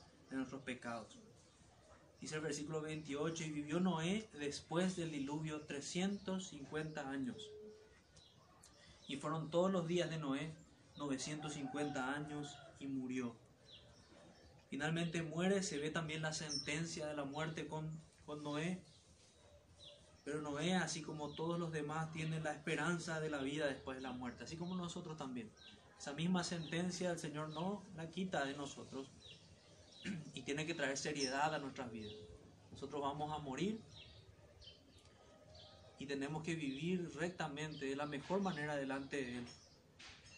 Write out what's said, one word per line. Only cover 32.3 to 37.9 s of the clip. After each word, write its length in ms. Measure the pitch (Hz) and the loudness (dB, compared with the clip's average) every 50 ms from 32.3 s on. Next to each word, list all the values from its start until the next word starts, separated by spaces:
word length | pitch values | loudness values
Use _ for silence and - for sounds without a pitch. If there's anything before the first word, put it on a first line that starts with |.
| - - - - - - - - | -14 -16 -18 -18 -20 -20 -18 -14
Nosotros 320 | - - - 139 147 147 143 | -10 -8 -6 -4 -2 0 0
vamos 280 | 139 139 147 151 151 | 0 0 0 0 0
a 120 | 151 147 147 | -2 -2 -2
morir 360 | 139 127 139 170 208 220 220 - - - - - - - - - - - - - - - - - - - - - - - - - - - - - - - - - - - - - - - - - - - - | -2 0 2 2 2 2 0 -4 -10 -14 -14 -14 -14 -16 -18 -18 -18 -20 -20 -20 -20 -20 -18 -18 -18 -18 -20 -20 -20 -20 -20 -20 -20 -20 -20 -20 -20 -20 -20 -20 -18 -18 -18 -18 -18 -18 -18 -18 -16 -10 -8
y 80 | 139 | -4
tenemos 360 | 135 143 139 139 143 160 156 156 | 0 0 2 2 2 0 0 0
que 120 | 175 165 | 0 0
vivir 560 | 156 147 135 131 139 160 175 185 180 170 156 143 | 0 0 0 0 2 2 4 4 4 2 2 0
rectamente 720 | 139 165 180 180 - 170 147 139 147 156 156 151 139 139 | 0 0 0 2 0 -2 -2 -2 -2 -2 -2 -2 -2 0
de 120 | 135 | 0